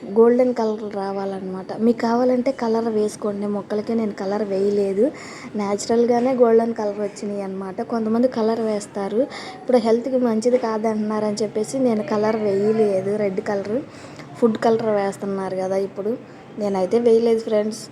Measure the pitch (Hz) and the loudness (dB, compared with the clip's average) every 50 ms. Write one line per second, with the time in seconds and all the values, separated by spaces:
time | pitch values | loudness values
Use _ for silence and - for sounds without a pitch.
0 | - - 196 220 226 240 240 247 254 247 240 233 226 220 214 214 220 208 202 196 | -10 0 4 6 6 6 6 4 4 2 2 0 0 -2 -2 -4 -8 -8 -8 -6
1 | 196 196 196 196 196 196 196 190 190 190 185 190 190 - - - 220 233 233 233 | -6 -4 -4 -4 -6 -6 -6 -8 -8 -8 -8 -8 -10 -10 -4 0 2 2 2 2
2 | 240 226 233 240 254 254 254 247 247 277 269 - 240 226 220 226 226 233 220 214 | 0 0 2 2 2 2 2 2 0 -2 -2 -2 -2 0 0 0 0 0 0 0
3 | 208 208 208 - - 208 202 202 202 208 202 202 190 - 214 208 214 - 226 226 | 0 -2 -4 -6 -6 -6 -4 -4 -4 -4 -4 -4 -4 -4 -4 -4 -2 -2 -2 -2
4 | 220 208 208 - 202 190 202 214 220 202 196 190 196 202 202 208 202 196 190 196 | -2 -4 -4 -6 -4 -4 -2 -2 -2 -2 0 0 0 2 2 2 0 0 2 2
5 | 226 302 - - - - - - - - - 208 208 196 208 208 233 - 233 233 | 2 2 0 -6 -16 -16 -16 -14 -14 -8 -6 -4 -2 -2 -2 -4 0 0 2 2
6 | 233 226 240 240 240 262 269 240 247 226 226 226 226 233 226 233 214 208 202 208 | 4 4 4 2 2 2 4 4 4 6 6 4 4 2 -2 -4 -4 -4 -4 -4
7 | 208 196 - - 226 202 202 202 196 190 190 190 190 190 185 226 233 - 247 233 | -6 -6 -6 -8 -8 -6 -6 -6 -6 -8 -8 -8 -8 -8 -8 -8 -6 -4 -4 -2
8 | 220 214 220 233 247 254 254 240 214 226 226 233 226 220 214 202 208 - - 208 | -2 0 2 2 2 2 2 0 0 0 0 0 -2 -2 -2 -4 -6 -8 -8 -8
9 | 196 196 202 220 285 - - - - - - - - - 247 247 214 233 220 240 | -6 -2 0 0 0 -2 -4 -14 -14 -14 -16 -10 -2 2 2 4 4 4 2 2
10 | 247 269 262 254 247 240 220 220 214 247 247 254 254 220 220 214 214 226 220 214 | 2 0 0 2 2 2 0 2 2 2 2 2 2 0 0 0 0 0 0 0
11 | 214 214 214 214 214 214 208 208 220 208 - 214 214 - - 269 262 247 220 214 | -2 -2 -2 0 0 -2 -2 -2 -4 -2 -2 -4 -4 -2 -2 0 2 2 2 0
12 | 208 - 220 208 214 214 226 220 214 208 196 196 202 214 220 220 214 208 196 190 | 0 -2 0 0 2 0 0 0 0 0 2 2 2 2 4 4 2 2 2 0
13 | 190 196 208 214 208 196 190 202 220 226 208 202 190 196 214 269 320 - - - | 0 -2 -2 0 0 -2 -2 -2 -4 -2 -4 -4 -4 -2 -4 -4 -4 -8 -16 -18
14 | - - - - - - - - 247 226 214 - - 233 226 220 226 220 208 202 | -18 -18 -18 -18 -18 -18 -2 2 2 2 2 2 2 2 2 2 2 0 0 2
15 | 196 196 190 - 208 196 196 190 190 185 185 185 185 185 190 196 196 196 - 202 | 0 0 -2 -4 -6 -4 -4 -4 -4 -4 -4 -2 -2 0 0 -2 -2 -2 -6 -6
16 | 196 214 247 - - - - - - - - - 208 202 196 190 185 180 226 233 | -4 -4 -4 -6 -10 -18 -20 -20 -20 -16 -8 -4 -4 0 0 0 2 2 2 4
17 | 240 240 226 226 233 226 226 220 226 226 220 208 208 220 220 - - - | 6 6 6 6 6 4 2 2 2 2 2 2 2 0 -4 -6 -14 -16